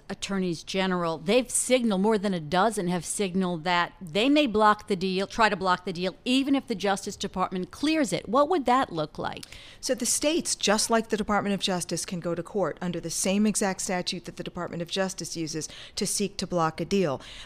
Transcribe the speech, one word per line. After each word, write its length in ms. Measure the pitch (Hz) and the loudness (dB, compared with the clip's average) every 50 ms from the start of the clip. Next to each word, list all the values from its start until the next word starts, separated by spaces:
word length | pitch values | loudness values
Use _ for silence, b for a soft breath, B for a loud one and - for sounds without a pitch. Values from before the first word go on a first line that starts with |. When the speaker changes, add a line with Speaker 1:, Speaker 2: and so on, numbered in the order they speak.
| - - | -12 -12
Speaker 1:
attorneys 540 | 196 - - - 196 196 185 180 165 147 | -12 -10 -6 -4 -2 -2 0 -2 -2 -4
general, 560 | - - - 190 190 190 185 180 170 165 165 151 | -6 -4 -2 0 0 2 2 0 0 0 -2 -2
they've 320 | 160 160 214 254 254 247 | 0 2 4 4 4 2
signaled, 520 | - - - - 247 254 240 226 202 185 | 0 -2 2 4 4 4 4 2 2 2
more 180 | 190 214 226 208 | 4 4 2 2
than 160 | 185 208 190 | 2 0 -2
a 40 | 175 | -2
dozen 500 | 156 147 165 175 196 233 214 214 180 180 | -2 0 2 4 4 4 2 0 0 0
have 160 | 180 175 160 | -2 -2 -2
signaled 580 | - - - 208 190 170 190 190 180 175 165 151 | -4 -4 -4 -2 -2 0 0 0 0 -2 -2 -2
that 300 | 180 175 175 175 - - - | 2 2 2 2 0 -2 -10
they 300 | 196 165 147 202 226 277 | -10 -4 0 2 4 4
may 160 | 285 302 302 | 6 6 4
block 420 | 254 196 214 214 208 208 208 - - | 4 4 6 6 6 6 4 2 -2
the 80 | 202 | -2
deal, 300 | 180 180 190 185 185 196 | -2 0 0 0 0 -2
try 240 | 190 - - 226 208 | -2 2 4 4 4
to 60 | 202 | 4
block 280 | - 190 185 180 - - | 2 2 2 0 0 0
the 100 | 208 175 | -4 -6
deal, 220 | 170 180 185 175 - - | -4 -4 -4 -4 -4 -2
even 300 | 247 254 269 277 277 277 | 0 2 2 2 2 0
if 120 | 269 262 - | 0 0 -2
the 80 | 233 | -4
Justice 400 | 180 180 202 196 196 - 208 196 | -2 0 0 0 0 -2 -6 -8
Department 560 | - - 190 - 185 185 - - 185 180 - | -6 -8 -6 -2 -2 -2 -2 -2 -4 -6 -6
clears 420 | - - - 302 320 320 285 202 185 | -6 -2 0 2 2 2 2 0 0
it. 160 | - - - | -4 -2 2
What 200 | 202 269 294 294 | 2 4 4 4
would 160 | 370 349 254 | 2 2 2
that 280 | - 240 262 269 - - | 4 4 4 2 0 -2
look 240 | 160 151 156 - - | -4 -4 -4 -6 -6
like? 280 | - - - - B B B B B B B B | -8 -6 -8 -10 B B B B B B B B
Speaker 2:
So 140 | - - 254 | -4 -4 -2
the 100 | 208 240 | -2 0
states, 500 | 233 - - - 294 320 339 - - - | 0 0 2 2 2 2 0 0 -2 -2
just 360 | - - - 196 214 - - | 0 2 2 2 2 2 2
like 180 | 226 226 220 - | 2 0 2 0
the 80 | - 202 | -2 -4
Department 380 | 208 - 208 202 180 202 202 | -2 0 0 0 0 0 -2
of 40 | 185 | -2
Justice, 460 | - - 185 180 165 - 175 160 - | -2 -2 -2 -2 -2 -4 -4 -4 -4
can 140 | - 196 175 | -6 -6 -6
go 160 | 160 175 170 | -4 -4 -4
to 80 | 175 170 | -4 -6
court 340 | - - 208 185 151 - - | -6 -2 -2 -2 -2 -2 -4
under 180 | 180 175 175 170 | -4 -4 -4 -4
the 100 | 165 165 | -6 -6
same 380 | 160 - - 196 190 202 214 220 | -4 -2 0 2 2 4 4 4
exact 340 | 202 - 220 190 185 - | 2 2 0 0 0 -2
statute 440 | - - 190 180 175 - - 175 - | -4 -2 -2 -2 -2 -4 -6 -8 -8
that 120 | - - - | -12 -12 -12
the 60 | 175 | -12
Department 400 | 175 - 185 175 - - 170 170 | -10 -8 -8 -8 -8 -6 -8 -8
of 80 | 160 | -4
Justice 440 | - 196 190 190 185 - 170 - - | -2 -2 -2 -2 -4 -6 -10 -8 -6
uses 320 | 170 160 151 156 160 151 B B B B B B | -6 -6 -6 -6 -6 -8 B B B B B B
to 100 | - 214 | -4 -2
seek 320 | 180 - - 208 180 - - | -2 0 0 -2 -2 -2 -6
to 80 | 202 | -6
block 340 | - 180 175 165 160 160 - | -2 0 0 0 0 0 -2
a 60 | 170 | -2
deal. 340 | 156 196 202 185 151 131 B B B B B B | 0 2 2 2 2 0 B B B B B B